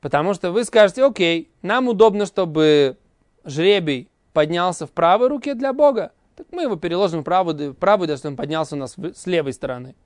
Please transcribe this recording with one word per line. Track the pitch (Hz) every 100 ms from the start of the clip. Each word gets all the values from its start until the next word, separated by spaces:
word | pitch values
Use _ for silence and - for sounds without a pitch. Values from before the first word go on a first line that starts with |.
Потому | 143 147 165
что | 196 180
вы | 190
скажете: | 240 226 208 214
«Окей, | 269 226 170 165 160 _
нам | 180 233 254
удобно, | 208 220 208 202
чтобы | - 180 151 156 147 139 127 _ _ _ _
жребий | - 139 180 202 160 131 120 _ _
поднялся | - 151 175 180 175 151
в |
правой | - 165 196 254
руке | 294 285
для | 254 269
Бога. | 262 294 226 165 _ _ _
Так | -
мы | 349
его | 302 190
переложим | 175 170 196 165
в |
правую, | 151 180 180
д-, | 156 143
в |
правую, | 131 185 208 170
даже | 143
если | 147
он | 135
поднялся | 147 160 156 147
у |
нас | 131 -
в-, | 156
с | - -
левой | 175 139
стороны». | 120 135 123 127 -